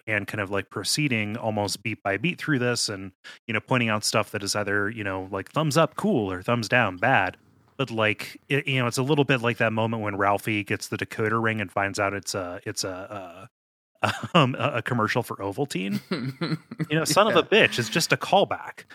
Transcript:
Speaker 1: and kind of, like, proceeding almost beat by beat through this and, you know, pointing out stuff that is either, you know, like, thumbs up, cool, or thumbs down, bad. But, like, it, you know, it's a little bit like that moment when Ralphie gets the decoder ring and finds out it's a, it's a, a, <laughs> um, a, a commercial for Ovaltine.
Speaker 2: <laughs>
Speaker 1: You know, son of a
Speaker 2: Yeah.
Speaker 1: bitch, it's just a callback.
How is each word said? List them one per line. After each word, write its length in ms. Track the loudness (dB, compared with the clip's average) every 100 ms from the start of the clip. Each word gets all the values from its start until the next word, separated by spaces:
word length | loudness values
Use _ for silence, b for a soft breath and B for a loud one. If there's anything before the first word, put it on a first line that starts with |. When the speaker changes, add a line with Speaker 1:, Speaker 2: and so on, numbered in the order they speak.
| -2
Speaker 1:
and 200 | -4 -2
kind 140 | -4
of, 100 | -2
like, 200 | -4 -4
proceeding 680 | -6 -2 0 0 0 -2 -4
almost 460 | -2 -2 -2 -2
beat 200 | -6 -4
by 140 | -2 0
beat 220 | -2 -2
through 200 | 0 0
this 300 | 2 0 -2
and, 240 | -6 -10 -14 B B -4
you 80 |
know, 60 | -4
pointing 280 | 0 2 2
out 160 | 0
stuff 260 | 0 0 0
that 120 | -4
is 120 | -4 -2
either, 340 | 0 0 0
you 140 | -4
know, 240 | -6 -6 -6
like, 200 | -8 -4
thumbs 260 | -2 2 4
up, 200 | 2 2
cool, 340 | 0 2 0
or 120 | -2
thumbs 260 | 0 0 2
down, 280 | 4 4 2
bad. 400 | 4 4 2 -4 _ _ _ -6
But, 140 | -4
like, 500 | 2 2 0 -8 -12 -2
it, 180 | -2 0
you 120 | 0
know, 60 | 0
it's 120 | 0
a 40 |
little 220 | 2 4
bit 160 | 4 2
like 160 | 2 2
that 140 | 2
moment 300 | 2 0 0
when 140 | -2 2
Ralphie 460 | 2 2 0 -2
gets 240 | -2 -4 -4
the 80 | -6
decoder 460 | -6 -2 0 0
ring 180 | 0 -2
and 100 | -2
finds 280 | -2 -2 0
out 140 | -2
it's 200 | -2 -6
a, 260 | -6 -6 -8
it's 200 | -8 -6
a, 40 | -6
a, 560 | -8 -10 -12 -14 -16 -20 _ _ _ _ _
<laughs> 300 | -2 -2 2
um, 220 | 4 4 2
a, 160 | -2
a 80 | -2
commercial 400 | -2 0 0 0
for 140 | -4 -6
Ovaltine. 640 | -6 -4 -4 -4 -4 -6 -4
Speaker 2:
<laughs> 480 | -6 -6 -6 -6 -6 -8 -10 -2
Speaker 1:
You 80 | 0
know, 60 |
son 220 | 2 4 6
of 80 | 4
a 120 | 4
Speaker 2:
Yeah. 160 | 6 6
Speaker 1:
bitch, 100 | 4
it's 100 | -2
just 240 | -2 0
a 60 | 0
callback. 640 | 2 2 2 -2 -10 -16 -20